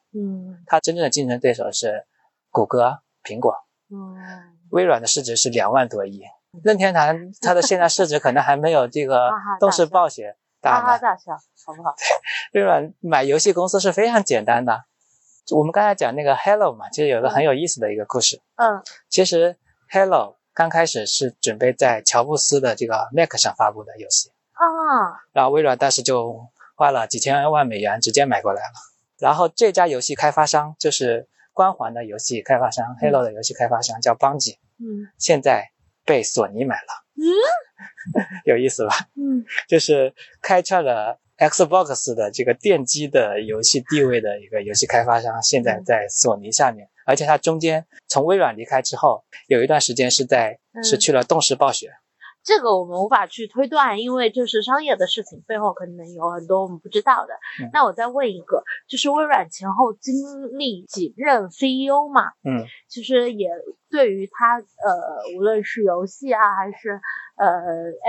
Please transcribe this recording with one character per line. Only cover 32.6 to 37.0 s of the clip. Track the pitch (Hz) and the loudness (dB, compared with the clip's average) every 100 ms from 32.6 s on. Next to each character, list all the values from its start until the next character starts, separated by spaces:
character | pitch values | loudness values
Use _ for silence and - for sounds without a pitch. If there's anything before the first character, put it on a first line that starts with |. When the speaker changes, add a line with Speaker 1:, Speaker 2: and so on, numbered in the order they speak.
| 123 | 2
Speaker 2:
商， | 127 117 123 | -2 -6 -2
Speaker 1:
嗯。 | 147 | 2
Speaker 2:
Halo | 139 | 2
的 | 117 | 0
游 | 107 | -4
戏 | 113 | -8
开 | - 120 | -2 0
发 | 117 | 0
商 | 120 113 | -2 -2
叫 | 120 113 | 0 2
Bungie。 | 135 143 123 - _ - | 2 0 -6 -8 _ -16
Speaker 1:
嗯。 | 233 208 202 - | -12 -12 -12 -4
Speaker 2:
现 | - 151 | 2 2
在 | 135 113 101 _ _ _ - | 4 2 -2 _ _ _ 0
被 | 139 | 0
索 | 107 - 98 | 0 -2 -2
尼 | 104 135 | -2 -4
买 | 107 | -4
了。 | - - | -8 -16